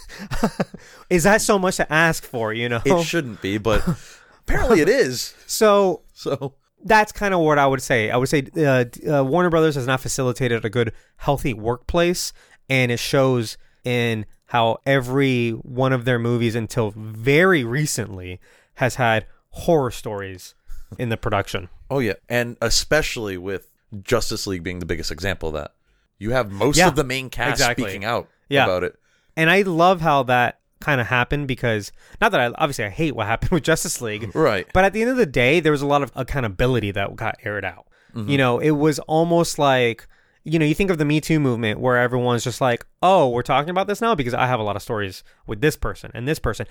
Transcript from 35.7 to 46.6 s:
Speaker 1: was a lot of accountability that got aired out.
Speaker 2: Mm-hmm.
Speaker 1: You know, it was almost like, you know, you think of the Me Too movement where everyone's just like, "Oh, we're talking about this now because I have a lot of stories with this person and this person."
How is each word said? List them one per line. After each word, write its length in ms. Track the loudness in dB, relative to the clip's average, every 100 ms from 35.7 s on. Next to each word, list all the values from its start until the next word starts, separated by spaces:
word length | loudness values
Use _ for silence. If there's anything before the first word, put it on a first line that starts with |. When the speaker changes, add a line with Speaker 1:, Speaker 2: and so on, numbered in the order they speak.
Speaker 1:
was 100 | 2
a 60 | 2
lot 160 | 0
of 80 | 0 -6
accountability 760 | -6 -4 -4 0 0 0 -2
that 240 | -4 -6 -4
got 200 | -8 -6
aired 220 | -8 -6 -8
out. 220 | -10 _ _ _ -8
Speaker 2:
Mm-hmm. 140 | -2
Speaker 1:
You 80 | 2
know, 220 | 2 2
it 120 | 2
was 280 | 2 2 0
almost 580 | 0 0 4 2 2 2
like, 480 | 2 4 2 0 -12 _ _ _
you 160 | -2 2
know, 60 | 2
you 80 | 2
think 140 | 0
of 80 | 0
the 80 | 0
Me 140 | 0
Too 180 | 2 2
movement 400 | 2 0 -2 0
where 180 | 0 2
everyone's 460 | 2 0 0 -2
just 180 | -2 -2
like, 240 | 0 0 -6 _
"Oh, 280 | 4 6 4
we're 120 | 0
talking 260 | 0 0 0
about 180 | -2 -4
this 140 | -2
now 140 | 0 0
because 180 | -2
I 140 | 0 0
have 120 | 0
a 20 |
lot 120 | -2 -4
of 40 |
stories 420 | -6 -6 -6 -10 -20 _ -12
with 140 | -2
this 140 | -2 0
person 340 | -6 -8 -12
and 120 | -8 -6
this 120 | -4
person." 280 | -4 -6